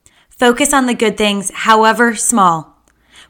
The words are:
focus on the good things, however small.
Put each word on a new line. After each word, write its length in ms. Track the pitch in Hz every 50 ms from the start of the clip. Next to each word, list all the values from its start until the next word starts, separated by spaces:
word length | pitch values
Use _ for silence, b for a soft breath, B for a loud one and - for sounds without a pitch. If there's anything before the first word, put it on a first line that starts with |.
| _ b b b b b
focus 440 | _ - 254 247 240 240 294 - 294
on 120 | 277 254
the 80 | 247 240
good 240 | - 226 214 202 208
things, 320 | 214 208 202 202 190 - -
however 580 | - - - 220 220 220 220 214 196 240 233 226
small. 580 | 208 - - 247 220 190 175 165 160 156 - _ _ _ b b b b b b b b b